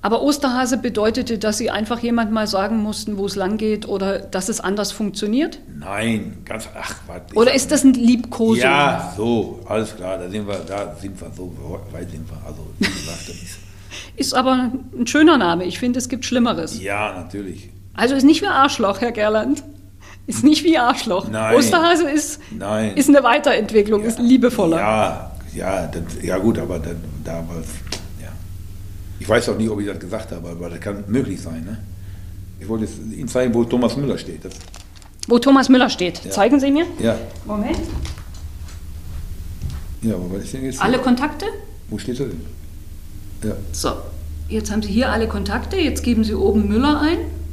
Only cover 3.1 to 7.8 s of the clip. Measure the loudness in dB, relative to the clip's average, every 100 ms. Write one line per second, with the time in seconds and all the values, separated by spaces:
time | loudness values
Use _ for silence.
3.1 | -2 -2 -2 -2 0 0 0 -2 -2 0
4.1 | -2 -2 -4 -2 -2 -2 -2 -2 -2 -4
5.1 | -2 0 2 0 -4 -14 -12 -6 -2 0
6.1 | 0 -2 -10 -10 -10 -10 -10 -10 -10 -12
7.1 | -14 -4 4 4 4 2 6